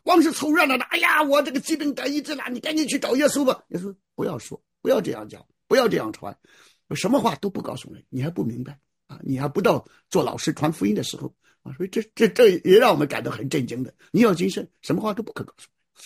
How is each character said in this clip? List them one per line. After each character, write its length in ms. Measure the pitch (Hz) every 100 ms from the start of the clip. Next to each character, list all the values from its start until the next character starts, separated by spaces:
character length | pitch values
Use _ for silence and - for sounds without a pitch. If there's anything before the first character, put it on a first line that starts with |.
光 200 | - 349
是 80 | 311
凑 200 | - 302
热 120 | 320 294
闹 120 | 254
的 80 | -
，“哎 80 | 349
呀， 220 | 339 311
我 180 | 302 285
这 80 | 294
个 80 | 254
疾 160 | - 320
病 180 | 294
得 140 | 247 262
医 140 | 294
治 120 | 277 277
了， 100 | 247
你 100 | 247
赶 140 | 311 311
紧 120 | 294
去 100 | 269
找 180 | - 262
耶 100 | 294
稣 160 | 277
吧。” 200 | 277 - _
耶 80 | 175
稣 160 | 196 196 _ -
，“不 80 |
要 160 | - 139
说， 240 | - - _ _
不 80 | -
要 120 | 254
这 100 | 170
样 160 | 113 107
讲， 180 | 101 _ _ -
不 80 | 247
要 120 | 233
这 100 | 165
样 160 | 110
传， 240 | - 98 - _ _ _ _ - 147
什 140 | 185
么 100 | 269
话 160 | 208 156
都 120 | 202
不 140 | -
告 120 | - 131
诉 160 | -
人， 100 | 101 _
你 120 | 127
还 80 | 143
不 140 | 180
明 200 | 139 120
白， 160 | 127 143 _ _ _
啊， 120 | -
你 160 | - 131
还 80 | 143
不 120 | 139
到 240 | 214 151 - _ _
做 140 | 180
老 140 | 127 -
师 160 | -
传 180 | 151 156
福 140 | 165 202
音 80 |
的 80 | 208
时 140 | 131 -
候。” 160 | 135 - _ _
啊， 100 | 131 131
所 80 | 190
以 40 |
这， 140 | 233 -
这， 140 | - 214
这 220 | - 202
也 280 | 180 - 196
让 140 | 247
我 60 | 156
们 100 | 151
感 160 | 113
到 80 | 127
很 160 | 127 135
震 180 | 151 117
惊 160 | 120
的。 120 | 127 - _
你 80 | 190
要 140 | 233
谨 160 | 165 190
慎， 200 | 202 190 _
什 120 | -
么 80 | 180
话 120 | 214
都 100 | 196
不 80 | -
可 140 | - -
告 80 | _
诉 120 | - _ _ _